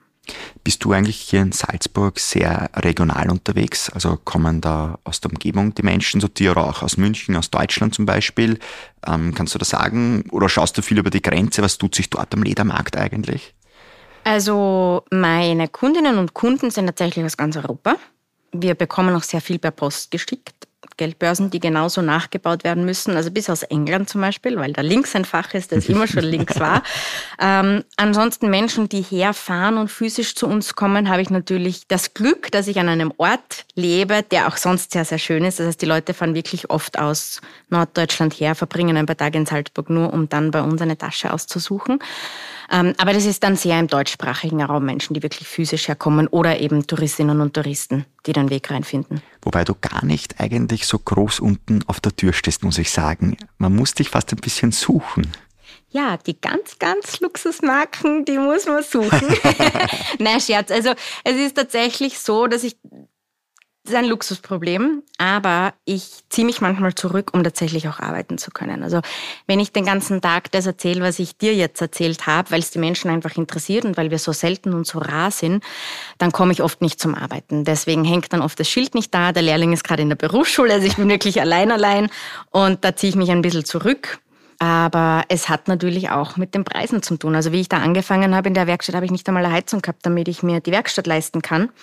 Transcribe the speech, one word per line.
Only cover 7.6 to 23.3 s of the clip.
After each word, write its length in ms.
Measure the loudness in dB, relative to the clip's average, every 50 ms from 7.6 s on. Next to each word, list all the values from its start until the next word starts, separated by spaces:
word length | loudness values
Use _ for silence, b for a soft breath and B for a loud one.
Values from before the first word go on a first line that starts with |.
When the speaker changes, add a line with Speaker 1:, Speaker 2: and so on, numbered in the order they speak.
| 0 0 0 0 0 0 0
Speaker 1:
zum 120 | 0 0
Beispiel? 540 | 2 2 0 0 -2 0 0 2 2 0 -2 B B B B B B B _ -6
Ähm, 280 | -4 -2 0 0 -2 -2
kannst 200 | -2 -4 -4 -2
du 60 | -4
das 100 | -4 -2
sagen? 540 | 0 0 0 0 0 0 2 2 2 0 -2 -2
Oder 160 | 0 2 2 4
schaust 300 | 4 2 2 2 0 -2
du 40 |
viel 160 | 0 2 2 4
über 120 | 4 4
die 120 | 2 2
Grenze? 400 | 0 2 2 2 2 2 2 2
Was 160 | 2 2 0 0
tut 180 | -2 -2 0
sich 140 | -2 -2 -2
dort 240 | -4 -6 -4 -4 -2
am 100 | 0 0
Ledermarkt 520 | 0 0 0 0 0 0 -2 -4 -4 -4
eigentlich? 580 | -2 -2 -2 -2 -4 -4 -4 -6 -6 -8 -12 _ _ B B B B B B B B B B B B B
Speaker 2:
Also 800 | 0 2 2 2 0 0 2 2 2 2 2 2 2 0 0 -2 _
meine 560 | 0 2 2 4 4 4 2 2 2 2 0 -2
Kundinnen 500 | -2 -2 0 2 2 4 4 4 4 2
und 160 | 2 0 -2
Kunden 380 | 0 2 2 2 2 0 -2
sind 140 | 0 0 -2
tatsächlich 400 | -2 0 0 -2 -2 0 -2 -4
aus 100 | -4 -2
ganz 220 | -2 -2 -2 -2 -4
Europa. 400 | -6 -6 -8 -4 0 0 0 0 -2 -12 _ _ _ _ _ _ _ _ -8
Wir 220 | -2 0 0 0
bekommen 380 | 0 -2 -2 0 2 2 2 2
auch 80 | 2 0
sehr 180 | -2 -4 -4
viel 180 | -4 -4 -4 -2
per 120 | -2 -4
Post 400 | -4 -2 -4 -4 -4 -6 -8 -6
geschickt. 440 | -6 -6 -6 -6 -8 -10 _ -18 -20 _ -20 -20 _ _ -20 -20 -8 -6
Geldbörsen, 520 | -6 -6 -4 -2 0 0 2 2 0 0
die 100 | 0 -2
genauso 420 | 0 0 2 2 2 0 0 0
nachgebaut 600 | 0 2 2 0 0 -2 -6 -4 -2 -2 -2 0 0
werden 220 | -2 0 0 0
müssen, 300 | 0 -2 -2 -2 -2 0
also 160 | 0 -2 -2